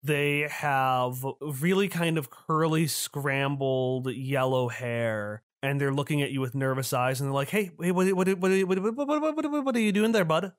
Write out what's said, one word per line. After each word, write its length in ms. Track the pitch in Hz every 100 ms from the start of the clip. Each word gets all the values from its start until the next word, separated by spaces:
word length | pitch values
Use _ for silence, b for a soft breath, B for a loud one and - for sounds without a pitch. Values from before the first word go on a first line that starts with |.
They 460 | 135 147 147 143 147
have 720 | - 147 135 131 127 127 127 135 -
really 480 | 147 131 165 190 196
kind 300 | 170 170 160
of 120 | 139
curly, 560 | - - 156 160 160 160
scrambled 1300 | - - 143 143 135 139 143 135 131 127 131 131
yellow 560 | 120 131 135 131 131 123
hair, 760 | 117 127 117 117 107 104 107 _ _
and 180 | 135 143
they're 120 | 143
looking 300 | 139 143 147
at 80 | 139
you 100 | 135
with 140 | 131
nervous 380 | 135 135 131 127
eyes, 280 | 131 127 131
and 80 | 139
they're 60 |
like, 160 | 139 143
Hey, 220 | 202 196 160
hey, 100 | 175
what, 160 | 185 185
what, 160 | 185 185
what, 100 | 190
what, 120 | 190
what, 280 | 190 185 190
what, 160 | 196
what, 140 | 233 285
what, 280 | 302 311 311
what, 140 | 302
what, 140 | 294
what 120 | 269 240
are 40 |
you 120 | 214
doing 200 | 196 214
there, 120 | 226
bud? 280 | 170 160 185